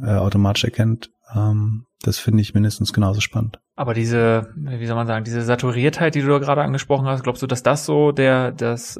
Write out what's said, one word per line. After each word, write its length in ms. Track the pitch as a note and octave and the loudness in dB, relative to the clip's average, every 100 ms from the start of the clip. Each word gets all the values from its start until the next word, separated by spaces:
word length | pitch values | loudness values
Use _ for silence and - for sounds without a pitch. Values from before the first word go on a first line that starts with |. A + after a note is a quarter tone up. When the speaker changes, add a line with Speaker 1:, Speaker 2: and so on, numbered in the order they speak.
Speaker 1:
äh, 60 | A#2+ | -2
automatisch 500 | G2 F#2+ G2+ G2+ G#2 | 0 2 2 2 2
erkennt. 480 | A2+ - A2 A2+ - _ _ | -2 0 0 0 -6 _ _
Ähm, 520 | A2+ G#2+ G#2 G#2 G#2+ A#2+ _ | -2 0 2 0 -4 -8 _
das 160 | - - | -4 -2
finde 240 | - G#2+ | 2 2
ich 120 | G#2 | 2
mindestens 380 | G2+ G#2 - - | 2 0 0 -2
genauso 280 | - G2 G2+ | 0 0 0
spannend. 380 | - A2 G#2+ - _ | -2 -2 -4 -6 _
Speaker 2:
Aber 180 | - C3+ | -8 -4
diese, 580 | A#2 A2+ A#2+ A2+ A2+ G#2+ | -2 0 2 4 2 -2
wie 320 | E3 C#3+ A#2+ A#2 | -10 -10 -6 -4
soll 80 | |
man 140 | A#2 A#2 | -4 -2
sagen, 160 | A2 | -4
diese 180 | A2 A#2+ | -4 -4
Saturiertheit, 720 | A#2 A#2+ B2+ A#2+ C#3 D3+ E3 | 0 0 0 0 0 0 -2
die 60 | D#3 | 0
du 80 | C#3 | 2
da 100 | C#3+ | 2
gerade 240 | C#3 C#3+ | 2 0
angesprochen 440 | C#3+ C3+ - C#3 C3 | 0 -4 0 0 0
hast, 180 | C3+ | -2
glaubst 180 | B2+ B2 | -2 -4
du, 60 | B2+ | -4
dass 160 | B2 | 0
das 200 | - D3 | 2 0
so 280 | - D3+ D3 | 0 2 2
der, 400 | C#3+ C3 C3 B2 | 4 2 2 0
das, 440 | B2 A#2 A#2+ - - | -2 -4 -4 -8 -10